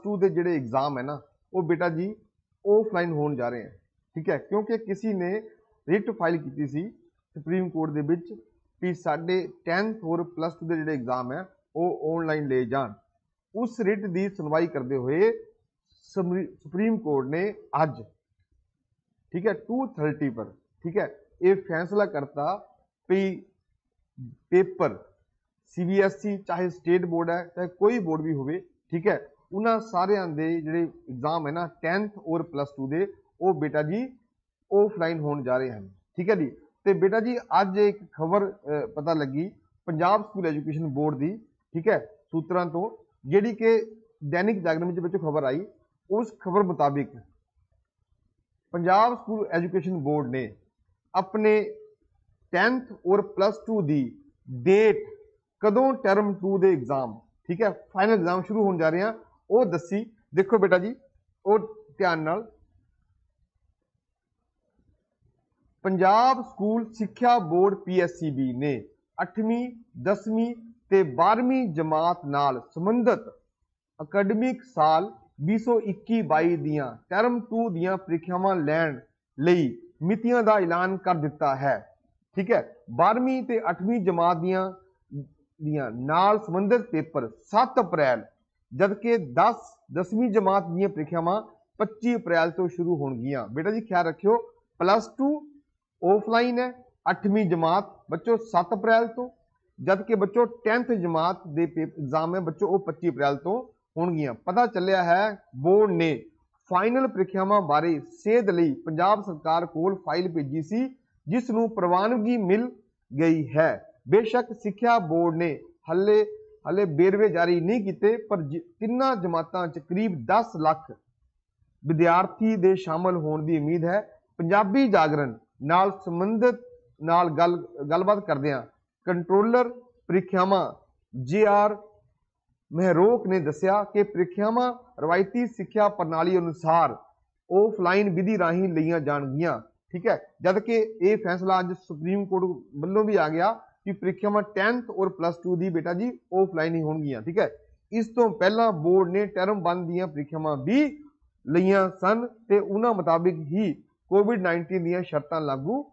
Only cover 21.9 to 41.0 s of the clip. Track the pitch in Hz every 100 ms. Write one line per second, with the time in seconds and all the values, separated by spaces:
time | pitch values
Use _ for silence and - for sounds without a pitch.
21.9 | 202 202 151 139 143 147 202 - _ _
22.9 | _ - 190 196 180 - _ _ _ _
23.9 | _ _ - 123 - - 175 190 - 160
24.9 | 98 - _ _ _ _ _ _ - 175
25.9 | 196 196 196 208 196 196 175 185 175 151
26.9 | 180 175 170 170 170 170 - 180 180 208
27.9 | 240 175 160 156 147 135 175 190 _ -
28.9 | 170 190 160 - _ _ 185 220 226 220
29.9 | 180 185 202 180 151 160 170 156 170 165
30.9 | - - 127 143 165 147 160 175 - 160
31.9 | 185 208 202 - 165 165 143 143 - 135
32.9 | 156 196 - _ - 180 170 147 151 151
33.9 | 202 254 - _ _ _ _ - 196 208
34.9 | 202 165 165 147 147 127 127 131 110 98
35.9 | - _ - 185 208 143 - _ _ 202
36.9 | 185 190 220 226 240 - 165 196 190 208
37.9 | 202 170 - 160 202 196 196 139 147 123
38.9 | 147 147 160 143 139 180 - _ _ -
39.9 | 156 175 208 208 190 170 147 151 151 160
40.9 | 135